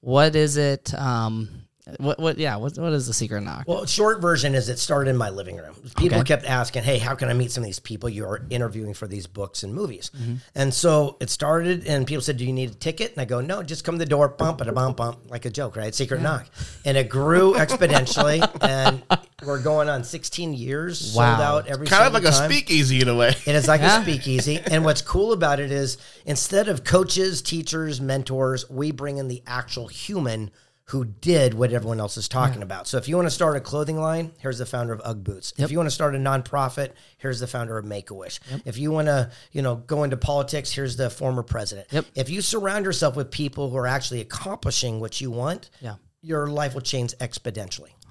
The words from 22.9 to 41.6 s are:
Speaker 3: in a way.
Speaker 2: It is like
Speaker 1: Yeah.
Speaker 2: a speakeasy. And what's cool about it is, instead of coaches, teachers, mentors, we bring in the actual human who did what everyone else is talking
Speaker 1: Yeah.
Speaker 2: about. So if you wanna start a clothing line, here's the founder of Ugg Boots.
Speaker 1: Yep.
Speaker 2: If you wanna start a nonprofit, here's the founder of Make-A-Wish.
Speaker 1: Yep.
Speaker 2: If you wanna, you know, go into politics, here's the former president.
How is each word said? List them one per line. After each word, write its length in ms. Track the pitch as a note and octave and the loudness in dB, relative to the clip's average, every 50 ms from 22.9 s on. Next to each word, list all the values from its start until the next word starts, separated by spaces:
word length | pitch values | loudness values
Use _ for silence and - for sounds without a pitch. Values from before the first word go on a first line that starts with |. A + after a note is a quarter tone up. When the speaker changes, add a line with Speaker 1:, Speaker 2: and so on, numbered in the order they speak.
| C3 B2+ | 4 4
Speaker 3:
in 80 | B2+ B2 | 4 4
a 80 | A#2+ | 6
way. 140 | A#2+ A#2+ A#2 C3+ - - | 6 6 4 4 2 0
Speaker 2:
It 80 | D3 D3 | 2 2
is 100 | D3+ C3 | 4 6
like 140 | D3+ D#3 D#3 | 6 4 6
Speaker 1:
Yeah. 180 | C#3+ F3+ G#3 A3 | 6 6 6 6
Speaker 2:
a 40 | |
speakeasy. 580 | G#3+ F3 D#3 C3 B2+ C#3 C3 B2+ B2+ C#3+ D3+ E3 - B3 | 4 2 -2 -2 0 0 0 0 2 0 -2 -2 -2 0
And 140 | D#3+ D#3 D#3+ | 0 2 4
what's 180 | D#3 D3 - | 4 2 2
cool 300 | - - - F3 G3+ A3+ | 0 -2 0 2 2 2
about 260 | A3+ F#3 E3+ D3 C#3+ C#3 | 2 2 2 2 2 0
it 140 | C#3+ C#3 | 0 -2
is, 260 | C#3 C#3 C#3 B2+ - - - - - - _ | -2 -2 -2 -2 -4 -8 -12 -20 -20 -16 _
instead 440 | - D3 C3 - - G3 G3 G#3+ G#3+ | -4 -2 -2 -2 2 2 2 4 4
of 160 | F#3 C3 - | 0 -2 0
coaches, 580 | - - F#3 F#3+ F#3 - F#3 F#3+ F#3+ F3+ C3 | 4 4 4 4 4 2 2 2 0 0 -2
teachers, 580 | - - E3 E3 D#3 - D#3+ D#3+ D#3+ D#3 D3 B2+ | -4 -4 -4 -4 -4 -4 -4 -4 -2 -4 -4 -4
mentors, 680 | C3+ C3+ C3+ C3+ C3 - C3 C3 C3+ B2+ C3 B2+ B2+ - | -2 -2 -2 -2 -2 -2 0 0 2 0 0 -2 -6 -8
we 220 | C3+ C3 C#3+ D#3 | -6 -4 -2 -2
bring 260 | D3+ B2 C#3 C#3+ C#3 C#3 | -4 -4 -6 -6 -6 -6
in 80 | C3+ | -6
the 160 | C3 B2 B2 A#2+ | -6 -8 -10 _
actual 440 | A#2 B2 B2+ B2 - - B2 A#2 G#2+ | -8 -6 -6 -6 -6 -8 -8 -8 -10
human 640 | - - - - G#3 F#3+ D3 B2 A2+ A2 A2 G2 _ _ _ _ _ _ _ - | -12 -12 -10 -6 -4 -2 -2 -2 -2 -4 -6 -10 _ _ _ _ _ _ _ -6
who 140 | - C3+ B2+ | -4 -4 -4
did 500 | A2 G#2 - - E3+ F3 D#3 C3+ B2 A2 | -4 -8 -4 2 4 6 6 6 6 4
what 180 | A2 B2 A2+ | 4 2 2
everyone 280 | A#2 B2 G#2+ A2+ A#2 A2 | 2 0 -2 -2 -4 -4
else 160 | G#2+ G2+ - | -4 -6 -6
is 120 | - G2 - | -6 -6 -2
talking 300 | - B2+ B2+ C3+ B2+ G#2+ | 0 2 2 2 2 0
Speaker 1:
Yeah. 60 | G2+ | -8
Speaker 2:
about. 240 | F#2 F#2+ F#2 F2+ - | -10 -10 -10 -8 -4
So 80 | - B2+ | -4 -4
if 100 | A#2+ C3+ | -2 0
you 80 | D#3+ | 0
wanna 140 | F3+ F3 D#3+ | 0 2 0
start 260 | B2 - F3 D#3+ D3+ | 0 2 2 2 2
a 40 | C#3 | 0
clothing 360 | - - C#3+ D3 D3+ C#3+ D#3 D#3 | -4 -4 -4 -4 -2 -2 -2 -2
line, 320 | D#3 D#3+ D#3+ E3 E3 D#3+ D#3+ _ | -2 0 -2 -2 -4 -8 -12 _
here's 200 | - C3+ B2+ A#2 | -6 -6 -6 -6
the 80 | B2 | -8
founder 260 | - - B2 A#2+ A#2 | -6 -4 -4 -4 -4
of 80 | A2+ A2 A2 | -4 -6 -6
Ugg 180 | A2+ A2+ G#2 F#2+ | -8 -8 -6 -6
Boots. 280 | G2+ G2+ F#2 - - - | -6 -8 -6 -10 -10 -2
Speaker 1:
Yep. 100 | - C3 | -2 -2
Speaker 2:
If 40 | C#3+ | 0
you 60 | D3 E3+ | 2 0
wanna 120 | E3+ D3+ | 0 0
start 240 | B2 - D#3+ D3 C#3 | 0 0 0 0 0
a 40 | C3+ | 0
nonprofit, 720 | C3+ C#3 C3+ C3+ B2 - - C#3+ C3+ C3 - - C#3 B2+ - - - _ _ _ | 0 0 0 0 -2 -2 -2 0 0 0 -2 -4 -6 -6 -8 -18 -20 _ _ _
here's 200 | - C3+ B2+ A2+ | -6 -6 -4 -4
the 60 | B2+ | -6
founder 320 | B2 - B2 A#2 A2+ A2+ A2 | -6 -6 -6 -6 -4 -6 -8
of 60 | G#2 | -8
Make-A-Wish. 560 | G#2 G#2 G2+ F#2+ - G#2 F#2+ F#2 F2+ - - _ B2+ | -8 -10 -10 -10 -12 -14 -14 -12 -12 -14 -14 _ -10
Speaker 1:
Yep. 100 | C3 A#2 - | -12 -10 -8
Speaker 2:
If 120 | B2+ G#2+ A#2 | -10 -8 -4
you 120 | D3 D3+ | -4 -2
wanna, 400 | D#3 D#3 D3+ D3+ C#3+ C3+ B2 B2 - - - _ | 0 0 2 2 2 2 0 -2 -4 -18 -20 _
you 100 | _ C#3+ | _ -2
know, 140 | C#3 B2+ A#2+ | -2 -2 -2
go 260 | A#2 A#2+ - D#3 D3 D3 | -4 -4 -4 -2 0 0
into 120 | C#3+ C3 | 0 0
politics, 540 | B2+ - - C#3+ C#3+ C#3 - D#3 D3 C3+ - | -2 0 0 0 0 0 0 -4 -6 -4 -6
here's 240 | - C#3+ C#3 C3 A#2 | -6 -4 -4 -4 -2
the 120 | - C3+ A#2+ | -2 -4 -4
former 340 | - - C#3 C3 B2+ B2 | -4 -4 -4 -2 -2 -2
president. 440 | A#2 - - A#2 | -4 -4 -4 -4